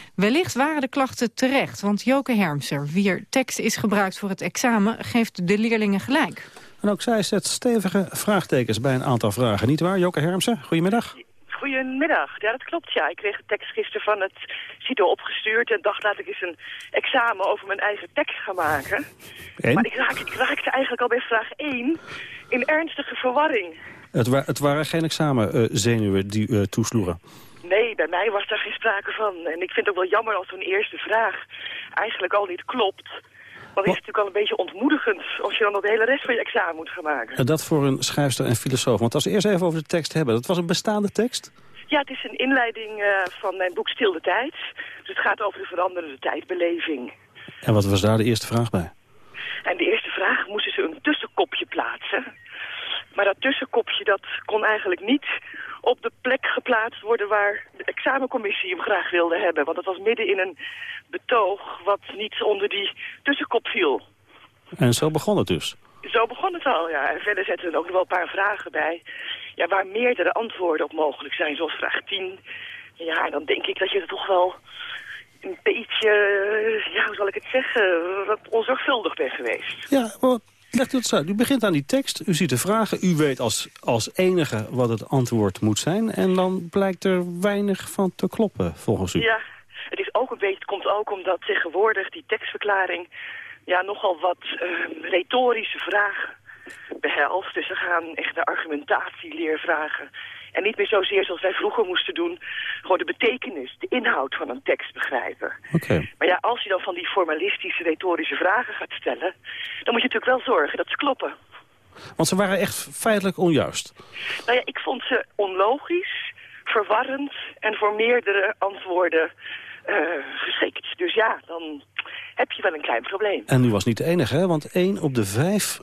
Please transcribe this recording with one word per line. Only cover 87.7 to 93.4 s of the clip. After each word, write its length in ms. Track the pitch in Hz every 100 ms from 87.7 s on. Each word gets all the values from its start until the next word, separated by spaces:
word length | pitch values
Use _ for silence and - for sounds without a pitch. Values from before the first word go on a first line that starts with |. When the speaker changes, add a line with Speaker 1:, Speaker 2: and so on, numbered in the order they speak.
| 190 -
Speaker 2:
van 220 | - 190 -
te 120 | 190
kloppen, 480 | - 214 - 87 82
volgens 380 | - 95 92
u. 60 | -
Speaker 3:
Ja, 200 | 220 220 - - - - -
het 100 | -
is 160 | -
ook 160 | - 254
een 80 | 240
beetje, 160 | 196
het 100 | 190
komt 220 | - 196 -
ook 240 | 202 214
omdat 300 | 202 180 175
tegenwoordig 680 | - 196 175 165 220 202 185
die 160 | 165 -
tekstverklaring, 840 | 214 - - 208 196 185 175 180 - - -